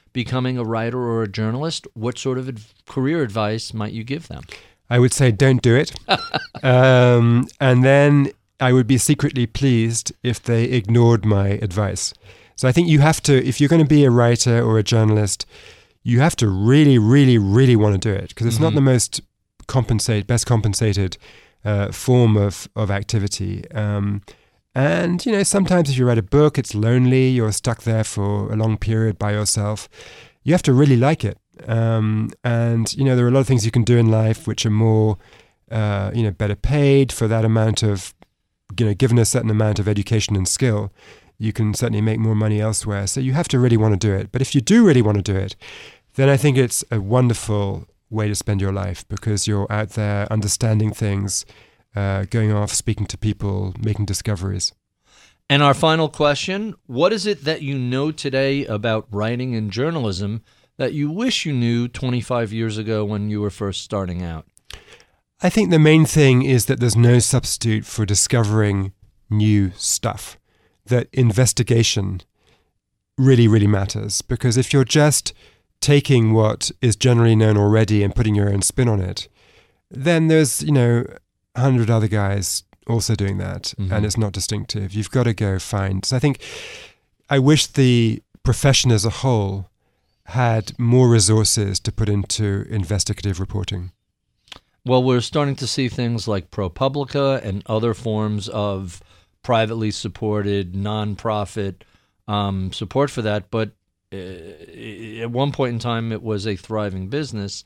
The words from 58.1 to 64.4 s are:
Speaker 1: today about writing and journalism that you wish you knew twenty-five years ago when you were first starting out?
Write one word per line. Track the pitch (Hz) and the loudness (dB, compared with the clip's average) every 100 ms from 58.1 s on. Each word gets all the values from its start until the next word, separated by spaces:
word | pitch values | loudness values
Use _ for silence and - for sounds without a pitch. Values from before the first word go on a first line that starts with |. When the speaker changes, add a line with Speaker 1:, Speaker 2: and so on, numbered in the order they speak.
Speaker 1:
today | 156 143 131 135 139 135 | -4 -4 -2 0 -2 -4
about | 107 113 110 - | -4 -2 -4 -4
writing | 101 107 120 127 117 | -4 -4 -4 -4 -4
and | 107 | -4
journalism | 101 143 165 113 90 101 110 - _ _ - | -4 -4 -2 -4 -4 -6 -8 -12 _ _ -6
that | 131 | -6
you | 151 147 | -4 -4
wish | 175 254 - 170 | -4 -4 -4 -4
you | |
knew | 131 117 117 120 | -2 0 0 -4
twenty-five | - 127 123 110 123 113 | -6 -6 -4 -4 -4 -4
years | 110 113 107 | -4 -6 -6
ago | 107 110 104 | -4 -4 -2
when | 104 107 | -4 -4
you | 104 | -4
were | 104 | -4
first | - 101 92 | -4 -6 -8
starting | - 104 92 87 | -8 -6 -6 -6
out? | 87 80 | -8 -10